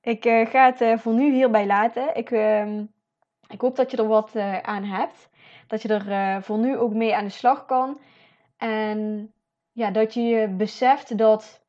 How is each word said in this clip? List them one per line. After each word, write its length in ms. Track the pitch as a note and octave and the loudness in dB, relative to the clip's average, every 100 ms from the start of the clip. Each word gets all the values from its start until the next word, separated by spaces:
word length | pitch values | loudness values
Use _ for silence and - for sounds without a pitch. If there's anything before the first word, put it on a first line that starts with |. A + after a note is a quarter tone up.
Ik, 240 | - A3+ | -4 -2
eh, 220 | A#3+ A3+ A3+ | 2 2 2
ga 180 | C4 C4 | 6 4
het, 140 | B3+ | 4
eh, 180 | A#3 A3+ | 0 2
voor 140 | A3+ | 0
nu 200 | A3+ C#4+ | 2 4
hierbij 340 | B3+ C4 A3 G3+ | 4 4 2 2
laten. 500 | G3+ A3+ A#3 C#4 - | 0 0 -2 -4 -4
Ik, 140 | A#3 | -2
ehm, 540 | A#3 G#3+ G#3+ G#3 G#3 G#3 _ _ _ _ _ _ | 0 2 0 -2 -6 -10 _ _ _ _ _ _
ik 120 | F#3+ | -4
hoop 160 | - B3+ | -4 -2
dat 140 | C4 | -4
je 60 | B3 | 0
er 100 | A3 | 2
wat, 280 | A3 A3 | 2 0
eh, 240 | A3 G3+ F#3+ | -6 -4 -6
aan 260 | - G#3 | -6 -8
hebt. 440 | G3+ F#3+ D4+ - _ _ - - _ | -6 -6 -6 -8 _ _ -20 -20 _
Dat 160 | A3 | -8
je 60 | G#3+ | -2
er, 220 | G#3 G3+ | -2 -2
eh, 320 | G3 G3 G3 | -2 -2 -4
voor 160 | F#3+ G#3+ | -4 -2
nu 180 | A#3+ C#4 | 0 0
ook 180 | A#3 | -2
mee 220 | G#3 A3+ G#3 | 0 0 0
aan 80 | |
de 60 | G#3 | -4
slag 360 | - B3 C4+ - | -2 0 0 0
kan. 320 | B3+ C4 D4 _ _ _ _ _ _ | -2 -2 -6 _ _ _ _ _ _
En 760 | A3+ A3 G#3+ G#3+ G#3+ G#3+ A3 _ _ _ _ | -6 -4 -2 -4 -4 -6 -10 _ _ _ _
ja, 180 | - A3 | -6 -2
dat 240 | G3 A3 | 0 0
je 80 | A#3+ | 0
je 260 | A#3 A3+ G#3+ | 0 0 0
beseft 720 | F#3 G#3+ - B3+ C4+ - A3 | -2 -4 0 2 2 0 2
dat 460 | A3 G#3+ - - | 4 4 0 -20